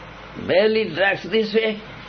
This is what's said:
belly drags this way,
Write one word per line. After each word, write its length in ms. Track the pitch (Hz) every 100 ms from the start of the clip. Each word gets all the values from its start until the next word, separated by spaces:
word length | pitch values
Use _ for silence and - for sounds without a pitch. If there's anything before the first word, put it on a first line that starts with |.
| - - - - -
belly 460 | 165 220 220 208
drags 300 | 156 196 185 180
this 240 | 220 208
way, 280 | 208 220 208 - -